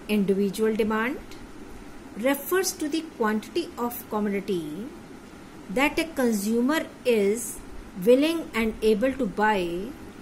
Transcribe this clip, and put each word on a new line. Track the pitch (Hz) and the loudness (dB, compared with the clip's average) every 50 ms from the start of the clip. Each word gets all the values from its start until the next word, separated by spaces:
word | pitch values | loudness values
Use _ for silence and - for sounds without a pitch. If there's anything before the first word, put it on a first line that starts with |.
| - - | -4 0
Individual | 208 214 190 180 196 190 202 196 185 214 220 220 220 | 2 2 4 4 4 4 2 0 2 2 2 2 4
demand | 208 220 214 220 220 226 247 311 - - - - - - - - - - - - - - - - - - - - | 2 2 2 2 0 0 -2 -4 -6 -8 -12 -14 -14 -16 -16 -16 -16 -16 -14 -14 -16 -16 -16 -16 -16 -16 -14 -6
refers | 190 220 269 277 277 - - 359 381 370 - - | -2 0 2 2 0 0 2 2 2 2 2 -2
to | - 311 294 | -4 -4 -2
the | 302 320 320 - - | -2 -2 -4 -4 -4
quantity | - 226 214 214 214 - - - 349 - - - - | 0 0 2 2 0 -2 -2 -4 -4 -4 -4 -4 -6
of | 240 240 240 - - - | -6 -4 -4 -6 -8 -4
commodity | 226 214 208 214 196 202 190 220 196 175 156 151 151 185 226 302 - - - - - - - - - - - - - - - - | -2 -2 0 0 0 -2 -2 -2 -2 -2 -2 -4 -6 -8 -8 -10 -12 -14 -16 -16 -18 -18 -18 -18 -18 -18 -18 -18 -18 -16 -12 -4
that | 185 247 277 294 294 359 | 0 2 2 2 2 0
a | 320 | -2
consumer | 320 320 277 254 233 226 202 196 214 226 233 240 262 311 330 320 - - - - | -2 0 0 2 2 2 2 0 0 2 2 4 4 2 2 0 -4 -8 -4 0
is | 254 233 214 196 196 214 240 - - - - - - - - - - - 196 180 | 2 4 4 4 4 2 0 -2 -6 -8 -10 -12 -14 -14 -14 -14 -12 -8 2 6
willing | 226 247 269 294 320 339 320 - - - | 8 8 8 8 6 2 0 -2 -4 -2
and | 226 226 220 220 - 220 | 0 0 0 0 2 4
able | 220 220 196 247 269 254 | 4 6 6 4 2 2
to | 262 254 | 0 -2
buy | 190 170 - 208 214 214 190 175 170 170 180 202 254 - - - - - - | -2 0 2 4 4 4 2 0 -2 -2 -4 -6 -8 -10 -12 -14 -16 -16 -16